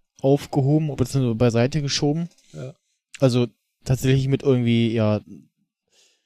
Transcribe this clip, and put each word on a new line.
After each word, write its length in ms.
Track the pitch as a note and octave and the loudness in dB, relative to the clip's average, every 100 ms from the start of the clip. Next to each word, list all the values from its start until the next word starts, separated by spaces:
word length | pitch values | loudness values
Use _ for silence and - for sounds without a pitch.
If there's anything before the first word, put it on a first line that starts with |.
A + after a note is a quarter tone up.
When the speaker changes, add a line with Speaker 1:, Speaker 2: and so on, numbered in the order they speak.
| _ _ | _ _
Speaker 1:
aufgehoben, 720 | C3+ C#3 - D3 C3+ D#3 D#3 C3 | 0 0 0 -2 2 0 0 -4
beziehungsweise 400 | B2 C#3 B2 A2+ | -2 0 0 2
beiseite 460 | B2 A2+ B2+ D#3 | 2 2 0 -2
geschoben. 480 | C#3 - D3 D#3+ E3+ _ _ | -4 -2 -2 -2 -6 _ _
Speaker 2:
Ja. 220 | D3+ C3 - _ _ _ - | -16 -16 -18 _ _ _ 0
Speaker 1:
Also 280 | C3+ B2 A#2+ _ _ _ - | 2 2 -2 _ _ _ -4
tatsächlich 420 | B2+ C3 C3+ C3+ | -2 2 0 0
mit 160 | C3+ | 0
irgendwie, 500 | C#3 B2 A#2 A#2 A#2 | 2 2 2 2 0
ja, 280 | A2+ G#2+ G#2 - E2 - _ _ _ _ _ _ _ | 0 0 -2 -6 -20 -20 _ _ _ _ _ _ _